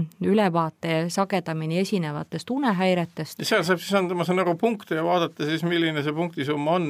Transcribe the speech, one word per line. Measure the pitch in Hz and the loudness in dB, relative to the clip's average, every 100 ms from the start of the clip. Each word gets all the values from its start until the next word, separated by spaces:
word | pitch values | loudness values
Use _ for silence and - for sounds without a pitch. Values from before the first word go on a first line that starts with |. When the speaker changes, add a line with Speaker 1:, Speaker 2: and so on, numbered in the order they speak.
| 160 - | 0 -2
Speaker 1:
ülevaate | 180 208 202 170 160 - 165 160 170 | 2 2 4 2 -2 -4 -2 -2 0
sagedamini | 170 196 190 175 160 156 170 | -2 0 -2 -2 -4 -2 -2
esinevatest | 190 202 156 147 156 160 - | 0 -2 -2 -6 -8 -8 -6
unehäiretest. | 254 277 180 185 180 170 - 156 - | -2 0 2 2 2 0 -6 -10 -8
Speaker 2:
Ja | 156 | 0
seal | 220 | 2
saab | 170 180 | 2 0
siis | - 196 | 0 0
anda, | 175 175 | 2 0
ma | 170 | 0
saan | 180 | 2
aru, | 180 170 | 2 2
punkte | 226 214 - 160 | 0 -2 -4 -2
ja | |
vaadata | 165 180 165 - 151 | 2 2 0 -2 -2
siis, | 160 | 0
milline | 170 170 165 156 | 0 2 2 0
see | 143 | -2
punktisumma | 151 170 165 139 151 147 | -2 -4 -4 -4 -2 0
on | 180 | 0